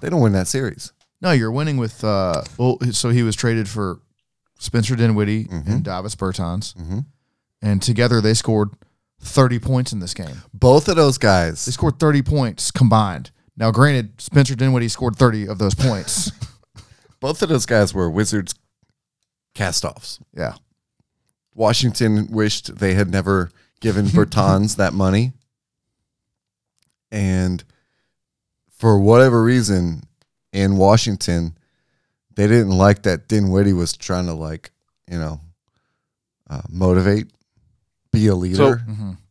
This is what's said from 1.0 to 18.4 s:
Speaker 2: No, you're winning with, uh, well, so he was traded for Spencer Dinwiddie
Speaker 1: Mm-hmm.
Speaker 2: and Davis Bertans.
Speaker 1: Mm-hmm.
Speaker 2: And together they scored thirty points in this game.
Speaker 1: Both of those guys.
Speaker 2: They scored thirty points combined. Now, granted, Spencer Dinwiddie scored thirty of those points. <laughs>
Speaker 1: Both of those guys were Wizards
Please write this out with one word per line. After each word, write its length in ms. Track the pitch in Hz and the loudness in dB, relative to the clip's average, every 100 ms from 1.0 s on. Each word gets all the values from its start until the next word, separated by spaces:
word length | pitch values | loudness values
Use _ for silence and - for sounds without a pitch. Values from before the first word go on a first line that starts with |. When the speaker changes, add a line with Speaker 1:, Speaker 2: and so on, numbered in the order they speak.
| _ _ | _ _
Speaker 2:
No, 120 | 180 | -2
you're 180 | 143 110 | 0 0
winning 240 | 127 156 135 | -4 -4 -4
with, 260 | 113 - | -6 -6
uh, 380 | 107 101 92 78 - - | -4 -2 -2 -4 -6 -4
well, 200 | 123 127 123 | -2 0 -4
so 160 | 107 120 | -4 0
he 120 | 120 | 0
was 120 | 113 | 0
traded 340 | 104 120 113 101 | -2 -2 -2 -4
for 320 | 107 98 - _ _ _ _ _ _ | -6 -6 -8 _ _ _ _ _ _
Spencer 360 | - 120 104 | -4 -2 -2
Dinwiddie 500 | 120 117 107 104 110 107 | 0 0 2 0 -2 -6
Speaker 1:
Mm-hmm. 240 | 85 76 | -8 -4
Speaker 2:
and 120 | - | -4
Davis 300 | - 92 101 | -4 -8 -10
Bertans. 600 | - 95 92 85 92 - - | -8 -6 -6 -6 -6 -10 -14
Speaker 1:
Mm-hmm. 240 | 82 98 143 _ _ _ _ _ | -10 -8 -10 _ _ _ _ _
Speaker 2:
And 180 | - 185 | -2 0
together 380 | - 113 120 117 | 0 0 2 2
they 140 | 107 | 2
scored 360 | 113 - 107 104 - _ _ _ _ | 0 0 -2 -2 -6 _ _ _ _
thirty 400 | - - 127 120 | -4 0 2 0
points 320 | 127 127 127 | -2 -2 -2
in 80 | 107 | -6
this 140 | 90 | -8
game. 280 | - 82 65 - | -10 -12 -14 -18
Speaker 1:
Both 360 | - 123 143 156 | 2 6 6 4
of 80 | 165 | 2
those 200 | 143 131 | 2 2
guys. 480 | 110 92 82 82 | 2 2 2 -4
Speaker 2:
They 60 | - | -8
scored 300 | - 165 - | -2 -2 0
thirty 220 | 156 143 | 2 2
points 500 | 127 147 120 - - | 0 -2 -2 -4 -8
combined. 580 | - 123 110 101 76 65 _ _ - | 2 4 4 2 -4 -12 _ _ -4
Now, 140 | 113 | -2
granted, 500 | 110 147 131 107 - | 2 2 2 -4 -10
Spencer 360 | - 147 135 123 | -2 0 2 0
Dinwiddie 320 | 135 127 117 | 0 0 -2
scored 260 | - 127 | -4 -4
thirty 320 | 104 127 110 101 | 2 2 2 -4
of 120 | 98 | -2
those 160 | 101 - | -2 0
points. 560 | 131 101 - - - - - _ _ - | 0 -2 -4 -6 -6 -10 -16 _ _ -20
<laughs> 440 | - _ _ _ | -20 _ _ _
Speaker 1:
Both 200 | 131 160 | -6 -4
of 80 | 175 | 0
those 160 | 139 - | 0 2
guys 280 | 113 101 | 2 2
were 160 | 95 90 | 0 -2
Wizards 460 | 87 104 107 | 0 -2 -2